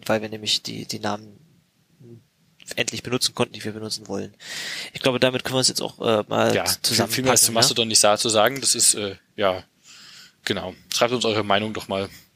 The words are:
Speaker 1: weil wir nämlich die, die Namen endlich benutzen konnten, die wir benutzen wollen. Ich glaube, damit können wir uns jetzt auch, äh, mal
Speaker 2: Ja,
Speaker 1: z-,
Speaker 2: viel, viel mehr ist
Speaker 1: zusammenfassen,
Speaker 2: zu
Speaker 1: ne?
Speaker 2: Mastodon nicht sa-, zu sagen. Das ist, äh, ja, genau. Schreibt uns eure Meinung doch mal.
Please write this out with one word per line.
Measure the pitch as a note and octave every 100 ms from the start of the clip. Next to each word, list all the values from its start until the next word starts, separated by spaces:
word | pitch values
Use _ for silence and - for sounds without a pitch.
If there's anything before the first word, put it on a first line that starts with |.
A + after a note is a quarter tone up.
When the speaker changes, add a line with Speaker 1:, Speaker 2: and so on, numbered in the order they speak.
| -
Speaker 1:
weil | A2
wir | G#2+
nämlich | G#2+ G#2+ -
die, | - A2 -
die | -
Namen | G#2+ G#2 A2 G#2 _ _ _ _ _ _ B2 A#2 _ _ _ _ -
endlich | - B2 A2
benutzen | - B2+ -
konnten, | - A#2+
die | A2
wir | A2
benutzen | G#2+ A2 - G#2+
wollen. | G2 G2+ - - - - - -
Ich | -
glaube, | C3 B2
damit | B2+ B2+
können | -
wir | C3
uns | B2+
jetzt | -
auch, | - -
äh, | A2+ G#2+ G#2
mal | A2 A2+
Speaker 2:
Ja, | G#2+
Speaker 1:
z-, | F2 - -
Speaker 2:
viel, | A#2 G2+
viel | A2+
mehr | C3
ist | B2
Speaker 1:
zusammenfassen, | -
Speaker 2:
zu |
Speaker 1:
ne? |
Speaker 2:
Mastodon | A2+ A#2+ A#2+ A2+
nicht | G#2+
sa-, | G#2 G#2
zu | A#2+
sagen. | G#2+ A2+ C3+
Das | -
ist, | A#2+ -
äh, | A2+ G2+ F#2+ _ -
ja, | G2+ F#2 - _ - - - - - _
genau. | - G2+ F#2 F#2 -
Schreibt | - A#2+
uns | B2
eure | A2+ G#2+
Meinung | G2+ G2+ A2
doch | G#2+ -
mal. | G2 G2 - _